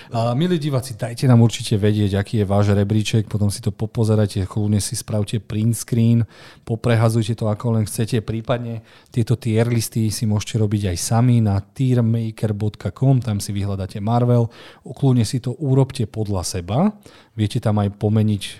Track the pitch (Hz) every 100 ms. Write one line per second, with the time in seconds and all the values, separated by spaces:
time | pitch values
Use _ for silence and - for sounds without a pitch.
0 | - 117 117 120 180 175 151 135 - 107
1 | 113 117 135 120 117 - - 107 104 107
2 | 101 98 101 110 98 101 104 101 101 107
3 | 104 113 104 104 101 92 - - 110 -
4 | 110 107 104 - 92 - 104 104 - 110
5 | - 107 101 110 - 107 110 110 - 117
6 | 113 117 110 - - - - 117 120 113
7 | 113 113 107 117 110 104 117 113 104 -
8 | 110 123 - 110 113 123 117 113 - -
9 | _ - 113 117 117 107 117 120 110 117
10 | 110 - 110 104 - 113 107 107 101 87
11 | - 113 123 120 110 98 - - 131 123
12 | 113 117 113 107 110 104 107 - - -
13 | 131 135 117 104 - 101 101 98 95 107
14 | 101 135 123 120 117 - - - - -
15 | 139 127 110 123 - 120 147 131 131 -
16 | 110 110 101 98 85 95 87 113 202 208
17 | - - _ - 104 120 113 104 101 101
18 | 107 110 107 104 - -